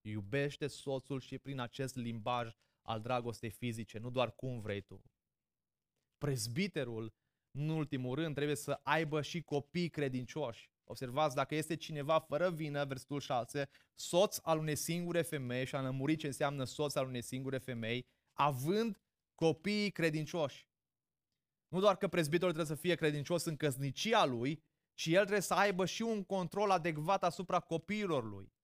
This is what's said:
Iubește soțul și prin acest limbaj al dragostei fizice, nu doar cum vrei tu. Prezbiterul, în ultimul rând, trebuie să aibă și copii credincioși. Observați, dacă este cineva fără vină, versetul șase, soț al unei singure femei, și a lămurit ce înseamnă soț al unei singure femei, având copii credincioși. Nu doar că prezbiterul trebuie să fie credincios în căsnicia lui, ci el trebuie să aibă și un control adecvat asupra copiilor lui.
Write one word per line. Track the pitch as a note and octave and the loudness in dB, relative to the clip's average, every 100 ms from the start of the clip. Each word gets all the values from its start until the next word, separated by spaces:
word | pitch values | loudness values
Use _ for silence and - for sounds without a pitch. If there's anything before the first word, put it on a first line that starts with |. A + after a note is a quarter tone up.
Iubește | G#2 G#2+ G2 C3+ C#3+ C#3+ C#3+ | -4 -6 -2 0 -2 -2 -6
soțul | - - C3+ - C#3 | -6 -4 -6 -4 -8
și | - C3 | -6 -12
prin | - C3+ | -8 -6
acest | A#2+ - C3+ | -6 -4 -6
limbaj | C3 A#2 A#2 A2 B2 A#2 - _ _ | -4 -4 -4 -2 -2 -4 -10 _ _
al | - A2+ | -6 -6
dragostei | A2 B2+ A#2+ A2 A#2 | 0 -2 -2 -6 -8
fizice, | - B2 A2+ A2 G#2+ | -4 -6 -4 -8 -10
nu | A#2+ | -4
doar | B2 A#2+ | 0 0
cum | - C3 B2 | -2 -6 -6
vrei | G#2+ G2+ | -4 -6
tu. | - F#2+ _ _ _ _ _ _ _ _ _ _ _ _ | -6 -20 _ _ _ _ _ _ _ _ _ _ _ _
Prezbiterul, | C#3+ C3 A2 A#2+ G3 D#3+ B2 A2+ A2+ _ _ _ _ | -4 -2 -2 -2 -2 -2 -6 -6 -8 _ _ _ _
în | C3 D3+ | -4 -2
ultimul | D#3+ D3 C3+ B2+ | 0 -2 -2 -2
rând, | C3 E3 | -2 -2
trebuie | C#3+ D3 D3 | 0 0 0
să | - C#3 | -2 -4
aibă | - D#3 D#3 D3+ | 2 2 2 -2
și | C#3 E3+ | -2 -6
copii | - D3 - F3+ E3+ | -2 -2 -2 -2 -2
credincioși. | - C#3 B2+ B2 - C3+ A2+ - _ | 0 -2 -2 -6 -6 -6 -6 -20 _
Observați, | _ - B2+ B2+ D#3 | _ -10 -4 2 2
dacă | C#3 C3+ | 2 0
este | D3+ D3 D#3+ | -2 -2 -4
cineva | - D3+ C#3+ D#3+ | -6 -6 2 0
fără | - D3 F3+ | 2 0 0
vină, | E3 D#3 C#3+ | 0 -4 -2
versetul | C#3+ C3 - C#3+ | -2 -4 -4 -6
șase, | - B2+ C3+ D3 C#3 - _ | 0 -2 0 -2 -4 -6 _
soț | - - E3+ G#3 - | -12 0 4 4 2
al | - D#3+ | 0 2
unei | D#3 C#3+ | 2 -2
singure | - E3+ F3 E3+ | 0 -2 0 0
femei, | D#3 D3+ B2 B2 C3 | 0 -2 -4 -2 -2
și | |
a | C#3+ | -2
lămurit | C3+ C3+ C3+ D#3+ | -2 0 2 2
ce | D3+ | 0
înseamnă | B2+ D3 C#3+ | 0 0 0
soț | B2+ - D3 | -6 -2 -2
al | C#3+ C3 | 0 -2
unei | B2 | -4
singure | A#2 C3 C3+ C3 | -6 -6 -4 -4
femei, | - A#2+ A2+ A#2+ - _ _ | -4 -4 -2 -2 -4 _ _
având | - C#3+ C3 C#3 G#3 A3+ G3 _ _ _ | 2 2 2 0 2 0 -4 _ _ _
copii | - E3 D3+ G3 G#3 G#3 | 0 2 2 0 0 0
credincioși. | - E3 D#3 D3+ F3 D3+ - - _ _ _ _ _ _ _ _ _ _ | 2 2 2 -2 -2 -2 -4 -20 _ _ _ _ _ _ _ _ _ _
Nu | F3 | 4
doar | G3+ F#3+ | 4 6
că | G3 | 2
prezbiterul | F3 D3+ E3+ F3+ | 2 4 4 2
trebuie | D#3+ D#3 D3+ | 2 -2 0
să | |
fie | F3+ | 2
credincios | E3+ D#3 D3 C3 E3+ | 4 4 0 0 0
în | E3 D3+ | 0 0
căsnicia | D3+ B2+ C#3 - A3 A3+ | 0 0 -4 -2 4 6
lui, | E3 A#2+ B2+ D#3 _ _ _ | 6 4 0 -2 _ _ _
ci | - D#3+ | -8 4
el | E3+ | 4
trebuie | G3+ G3+ | 6 2
să | - | 4
aibă | F3 G3+ F#3 | 4 4 4
și | F3+ - | 0 0
un | A3+ A3 | -2 -2
control | F#3+ F#3+ F3 G3 G#3 | -2 -2 -2 0 4
adecvat | F#3 E3 D#3 D#3 F#3+ | 4 2 -2 0 2
asupra | F#3 D#3+ F3+ F3 | 2 -2 0 0
copiilor | - E3 - G#3 G3+ D3 | 0 -4 -2 -4 0 0
lui. | A2 G2 G2 _ | -2 -10 -14 _